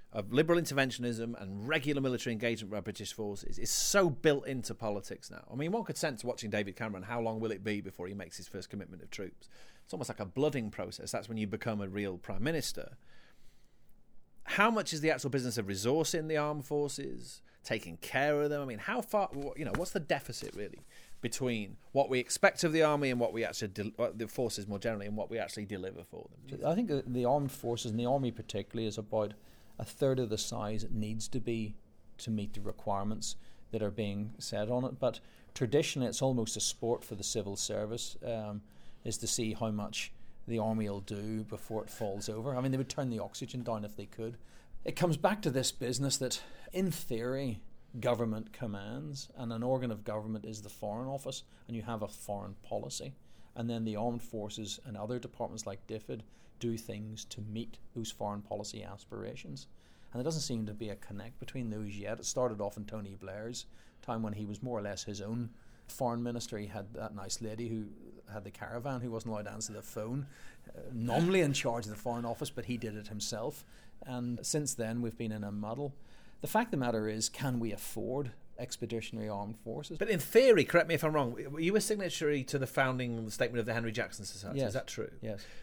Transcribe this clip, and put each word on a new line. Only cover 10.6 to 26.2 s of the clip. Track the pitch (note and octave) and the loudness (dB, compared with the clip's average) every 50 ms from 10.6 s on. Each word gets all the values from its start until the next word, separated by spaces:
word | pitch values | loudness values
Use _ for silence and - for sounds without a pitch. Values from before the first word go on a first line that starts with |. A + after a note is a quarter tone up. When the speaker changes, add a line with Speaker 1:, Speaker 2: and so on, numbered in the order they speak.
| A2 G2+ | -2 -2
Speaker 1:
process. | - - F#2 F#2+ - - - G2+ | -4 -4 -6 -6 -6 -8 -6 -4
That's | - A2 G#2+ G#2+ | -4 -4 -4 -2
when | A2+ | -2
you | A2 G#2+ | 0 0
become | G2 G#2+ G2+ - A#2+ G#2+ G#2 | 0 0 -2 0 0 0 0
a | G2+ F#2+ | -2 -2
real | F#2+ G#2 G2+ F#2+ F2+ | -2 0 0 0 -2
prime | F2 - - G2+ F#2+ | -4 -4 0 2 4
minister. | A#2 D3+ E3 D3 - - - E2 - - - - - - - - - - - - - - - - - - - - - - - - - - - - - - - - - | 4 4 4 2 0 0 -2 -4 -6 -8 -10 -16 -18 -18 -18 -18 -18 -18 -18 -16 -18 -16 -16 -18 -20 -20 -20 -20 -20 -20 -20 -20 -20 -16 -16 -16 -16 -16 -16 -12 -6
How | - - G3 G#3 A#3 | -2 4 6 6 6
much | A3+ G#3+ D#3 - E3 | 6 4 2 0 0
is | D3+ | 2
the | D3+ D#3+ | 4 4
actual | C#3+ - - C3+ | 4 4 2 2
business | B2 C3+ B2 B2+ G#2+ A#2 | 2 2 2 2 0 0
of | G2+ | 0
resourcing | G2 G2 F#2+ G2+ A#2+ C#3+ D#3+ D#3 - - E3 D#3 D#3 | 0 0 2 4 4 4 6 4 4 2 0 0 2
the | D#3 D3 | 2 2
armed | D3 D3+ D3+ D3 C3 | 2 2 0 -2 -2
forces, | - D3 D3 D3 C#3 - - C#3 C3+ B2+ A#2+ A#2 - - - - - - - | 0 0 0 0 0 -2 -6 -6 -6 -6 -6 -8 -10 -14 -16 -18 -20 -20 -12
taking | - - A2+ G#2+ - E2+ E2 - | -2 0 0 0 0 -4 -10 -10
care | - - - B2+ C#3+ D3+ D3 D3 | -8 0 2 4 6 6 6 6
of | D3 D3 | 4 4
them? | D3 C#3+ | 2 0
I | C#3+ | 0
mean, | C3 A2+ G#2 | -2 -4 -4
how | - G3 A3+ B3 | -2 0 0 0
far, | G#3+ - - G#3 F#3+ - - | 0 2 4 4 4 2 0
wh-, | C#3 C#3+ C3 G#2 C3 | -4 -6 -4 -4 -4
you | D#3 | -2
know, | G#2 - | 0 0
what's | E3 F3+ - | 0 -2 0
the | - F#3+ | 0 -2
deficit | C#3+ - D#3 C#3 - - A#2 - - - - | 2 4 2 2 2 -4 -6 -6 -6 -6 -6
really | F#2+ G#2 - - - - - - - - - - - | -6 -6 -6 -8 -12 -16 -18 -18 -18 -12 -12 -10 -4
between | - B2 - - C3+ B2+ A#2 A2 G2+ G2+ G#2 - - - | -4 -2 0 0 2 2 2 2 0 -2 -6 -12 -8 2
what | - C3+ C#3 C3+ | 4 4 6 6
we | C3+ B2+ | 4 2
expect | A#2+ - - - - F#3+ - - F3+ | 2 2 2 8 8 8 8 8 4
of | D#3+ | 6
the | D#3 D#3+ D#3 | 8 8 8
army | D3+ D3 D3 C#3+ C3 | 8 8 6 4 4
and | B2 A#2+ | 4 4
what | A#2 F#2 F2 | 4 4 4
we | A2+ A2+ | 2 0
actually | D#2+ - - A2+ G2 | 0 0 -2 -4 -2
del-, | G2 G#2+ G2 A2 - - | -2 -2 -4 -2 0 2
uh, | A#2+ F#2+ E2 | 0 2 2
the | A2 A2+ G#2 | -2 -4 -2
forces | - - B2 G#2+ - G#2+ G2 | 0 0 2 2 0 -2 -4
more | G#2 G2+ G2 | -4 -4 0
generally, | - A#2 A2 G2+ G2+ | 0 0 0 0 -2
and | G#2 G2+ | -2 -2
what | G#2+ G2+ - | -2 -2 0
we | A#2 A2+ | 0 -2
actually | F#2 - - A2 G#2 | -2 -2 -4 -6 -4
deliver | G2 G#2+ F#2 F#2 F#2+ F#2 E2 - | -4 -4 -4 -4 -4 -6 -8 -12
for | - - - | -12 -12 -14